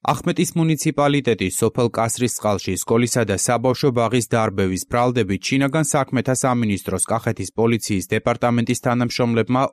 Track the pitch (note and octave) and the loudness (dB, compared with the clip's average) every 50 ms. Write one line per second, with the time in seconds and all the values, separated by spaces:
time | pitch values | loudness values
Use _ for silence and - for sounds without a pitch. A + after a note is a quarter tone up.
0 | - - C3+ - - F3 F3 - F3+ - - E3+ D#3+ D#3+ D#3+ - - D#3 D3 C#3 | -4 -2 -2 -2 -2 -2 -2 0 -2 -2 0 0 0 2 0 0 -2 -2 0 2
1 | C#3+ C#3+ C#3+ C#3+ C3+ A#2+ A2 - F#2+ F2+ - - A2+ A2 - B2+ A#2+ A2+ - A2 | 2 2 2 0 0 0 0 0 -2 -2 -2 0 -2 0 2 0 0 0 0 0
2 | A2+ A#2 - - B2 A2+ - - - G#2 G2+ F#2 - G2 F#2 - - - A2+ A#2 | -2 -2 0 -2 -2 -2 -2 -2 -2 -2 -2 -2 -2 -4 -4 -4 -2 0 2 2
3 | B2 A#2 - B2+ A2+ G2 G2 F#2 - - A#2+ A#2 A#2+ B2+ A#2+ - - C#3 A#2+ A#2+ | 2 2 0 0 0 0 0 0 0 0 0 0 2 0 0 2 0 0 2 2
4 | A#2 G#2+ B2+ B2 A2+ - B2+ A#2 A2 G#2+ G2 G2+ G2 F#2 F#2 F2 - - A#2+ A#2+ | 0 2 0 0 0 0 0 0 0 0 0 0 0 0 0 -2 -4 -2 0 0
5 | A#2+ B2+ B2 B2 G#2 F#2 G2 F#2 - - C3+ C3+ C#3 C#3 C#3+ D#3+ D3+ - - C#3+ | 2 2 2 0 0 0 -2 -4 -2 -2 0 0 0 2 0 0 0 2 0 0
6 | C3 - C3+ B2 A2 - C3 - - C3 B2 A#2+ A#2 G#2+ G2+ F#2 - - F#2+ F#2 | 0 0 -2 -2 0 0 0 0 0 0 2 2 2 0 0 -2 -2 -4 -4 -2
7 | - - G#2+ A2 - A#2 G#2+ - F#2+ - - - A2+ A#2 A#2 G#2+ - - G#2 F#2 | -2 -2 -2 -2 -2 -2 -4 -4 -6 -6 -2 0 2 2 2 0 0 -2 -2 -2
8 | F2+ - G#2+ G#2+ - A#2 A#2 - - A#2+ A#2+ A#2+ A#2 B2+ A#2+ - - C3 A#2+ B2 | -2 -2 -4 0 0 0 0 2 2 2 2 2 2 0 -2 0 0 0 0 0
9 | B2 A#2 - - B2 A#2 A#2 A2+ A2 - B2+ C3 C3+ - | 0 0 0 0 0 2 2 2 2 2 2 0 0 0